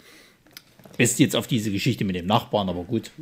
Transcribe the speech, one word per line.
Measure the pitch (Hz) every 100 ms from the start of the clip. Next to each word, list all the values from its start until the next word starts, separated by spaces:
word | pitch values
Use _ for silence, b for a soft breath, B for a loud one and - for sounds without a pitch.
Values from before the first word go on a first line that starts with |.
| b b b b _ - - _ - -
Bis | 123 -
jetzt | 175 131
auf | -
diese | 120 107
Geschichte | 98 131 110 101
mit | 90
dem | 85
Nachbarn, | 110 - 104 95
aber | 90
gut. | 87 113 - -